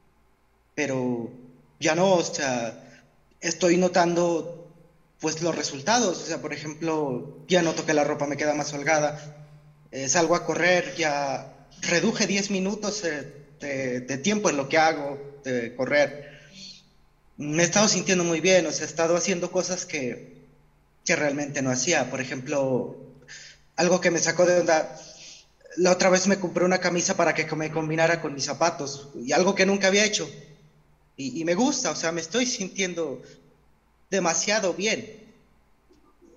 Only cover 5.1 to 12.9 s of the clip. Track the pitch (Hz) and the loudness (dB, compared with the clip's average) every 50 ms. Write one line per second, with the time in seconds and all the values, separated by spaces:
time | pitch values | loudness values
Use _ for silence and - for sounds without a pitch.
5.1 | _ - - 160 160 156 170 165 151 147 147 - 143 139 139 185 220 247 233 185 | _ -6 -4 -4 -2 -2 -2 -2 -2 -2 -4 -6 -8 -6 -2 0 2 2 2 0
6.1 | 160 - - 151 165 139 123 151 147 151 156 156 151 151 170 160 160 156 151 139 | -2 -4 -6 -6 -6 -6 -6 -8 -8 -8 -10 -10 -10 -6 -4 -2 0 0 -2 -2
7.1 | 123 120 - - - - - - 180 180 170 160 160 165 147 - 156 147 147 143 | -4 -6 -8 -10 -16 -14 -2 2 2 4 4 2 0 0 0 2 2 2 2 2
8.1 | 151 - 143 143 143 - 151 151 147 151 147 147 147 143 139 156 160 151 151 147 | 0 -2 -2 -4 -2 -2 -2 -2 0 -2 -4 -6 -6 -4 -2 0 2 2 2 0
9.1 | 147 - - - - - - - - - - - - _ - _ - 131 135 139 | -2 -6 -12 -16 -18 -20 -20 -20 -20 -20 -20 -20 -20 _ -20 _ -10 -6 -2 0
10.1 | 151 175 165 156 175 170 165 - 160 156 165 180 180 175 - - - 170 160 151 | 2 2 4 4 2 2 0 0 0 2 4 4 4 4 2 0 -2 -2 -2 0
11.1 | 143 143 143 139 131 127 - - - - - - - - - - 175 165 160 226 | 0 0 -2 -2 -4 -6 -8 -12 -18 -20 -20 -20 -16 -8 -4 0 0 2 2 2
12.1 | 220 226 214 170 196 202 196 - 202 185 185 190 214 214 208 202 | 2 0 0 0 0 -2 -2 -2 -2 -2 -2 -2 -4 -4 -4 -6